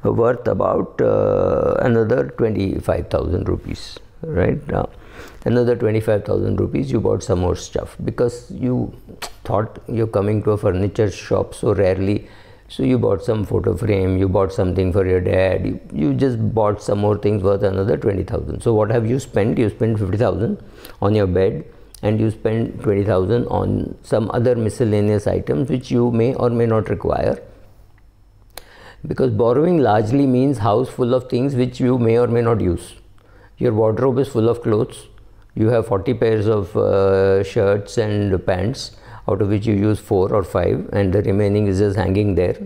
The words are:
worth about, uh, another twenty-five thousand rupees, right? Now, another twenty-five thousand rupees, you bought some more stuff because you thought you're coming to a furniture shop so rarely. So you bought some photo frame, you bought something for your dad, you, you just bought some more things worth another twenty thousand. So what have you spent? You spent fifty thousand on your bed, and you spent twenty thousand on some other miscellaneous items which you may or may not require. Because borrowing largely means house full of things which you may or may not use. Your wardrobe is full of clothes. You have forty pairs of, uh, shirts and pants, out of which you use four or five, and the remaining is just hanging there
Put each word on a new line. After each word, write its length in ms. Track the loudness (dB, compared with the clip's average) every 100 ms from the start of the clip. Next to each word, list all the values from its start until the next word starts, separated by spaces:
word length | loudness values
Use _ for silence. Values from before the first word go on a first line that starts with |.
worth 440 | 0 2 0 0 -2
about, 540 | -2 0 0 -4 -2
uh, 760 | 0 2 2 2 0 0 0 0
another 500 | 2 2 2 0 -2 -2
twenty-five 720 | -2 0 -2 -2 -2 -4 -2
thousand 400 | -4 -2 -2 -2
rupees, 480 | -4 -6 -10 -12 -18 -20 -14
right? 460 | -6 -2 0 -2 -4
Now, 220 | -4 -4 -8 -20 -20 -20 -8 -2
another 300 | 2 2 2
twenty-five 480 | 0 0 0 -2 0
thousand 340 | -2 0 -2
rupees, 320 | -2 -2 -2
you 80 | -2
bought 240 | 0 -2
some 160 | -2 0
more 160 | 0 -2
stuff 400 | -6 -8 -8 -8
because 480 | -8 -2 -2 -2 -14
you 420 | -6 -2 -2 -4 -8 -20 -16 -16 -14 -4
thought 360 | -2 -2 -8 -8
you're 180 | -2 0
coming 360 | 0 0 0
to 80 | 0
a 60 | 0
furniture 520 | 0 0 -2 0 -2
shop 460 | -2 -4 -2 -2 -4
so 180 | -2
rarely. 540 | 2 2 0 0 -2 -6 -20 -20 -20 -20
So 160 | -4
you 160 | 0 2
bought 240 | 2 0
some 220 | -2 -4 -2
photo 320 | -2 0 -2
frame, 400 | 0 0 2 2
you 100 | 2
bought 240 | 2 0
something 400 | 0 0 2 0
for 160 | 2 2
your 140 | 2
dad, 440 | 2 2 2 0 -2
you, 140 | -6 -8
you 200 | -2 0
just 400 | 2 0 0 -2
bought 300 | 0 0 0
some 160 | -2 0
more 180 | 2 2
things 240 | 0 0
worth 220 | 0 2
another 320 | 0 0 0 0
twenty 280 | 0 -2
thousand. 380 | -2 -4 -4 -4
So 120 | 0
what 180 | 2 2
have 180 | 0 0
you 80 | -2
spent? 400 | -2 -2 0 2
You 120 | 0
spent 280 | 0 -2 0
fifty 200 | -2 0
thousand 440 | 0 0 -2 -4 -10 -20 -20 -4
on 140 | 0 2
your 120 | 2
bed, 360 | 2 2 0 -10 -18 -20 -6
and 160 | -2 0
you 100 | 0
spent 540 | 0 -2 -2 -2 -2
twenty 220 | 0 0 2
thousand 420 | 2 2 0 0
on 500 | -2 0 -2 -4 -10
some 260 | -4 -2 0
other 240 | 0 0 2
miscellaneous 720 | 0 0 0 2 2 2 0
items 420 | -2 -2 -2 0
which 200 | -2 0
you 220 | 2 2
may 240 | 2 0 2
or 140 | 0
may 160 | 2 2
not 240 | 2 0
require. 520 | -2 0 0 0 -2 -8 -20 -20 -20 -20 -20 -20 _ -20 -20 -20 -20 -20 -20 -20 -16 -8
Because 240 | 0 0
borrowing 460 | 2 2 4 4 4
largely 500 | 4 2 2 2 4
means 300 | 4 2 2
house 320 | 2 2 0
full 240 | -2 0
of 160 | 0 0
things 260 | -2 0 0
which 240 | -2 0
you 180 | 0 2
may 220 | 4 4
or 80 | 2
may 140 | 2
not 180 | 2 2
use. 360 | 0 -2 -6 -20 -20 -20 -20 -20 -20 -2
Your 140 | 0
wardrobe 480 | 2 2 2 0 0
is 80 | -2
full 220 | 0 0
of 120 | 0
clothes. 460 | 0 0 0 -6 -20 -20 -20 -20 -14 -2
You 140 | 2
have 180 | 2 0
forty 260 | -2 -2
pairs 320 | 0 2 2 2
of, 300 | 0 0 0
uh, 640 | 2 2 4 4 4 2
shirts 540 | 0 0 2 0 -2 -4
and 480 | 0 0 0 0 0
pants, 460 | -2 -2 -4 -10 -16 -20 -10 -4
out 140 | 0
of 80 | 0
which 160 | 0 2
you 80 |
use 260 | 2 2 0
four 320 | 0 0 2
or 120 | 0
five, 440 | 0 0 0 0 -2
and 180 | 0 2
the 120 | 2
remaining 420 | 0 0 2 2 2
is 140 | 2
just 180 | 2 2
hanging 380 | 0 2 2 2
there 200 | 0 -2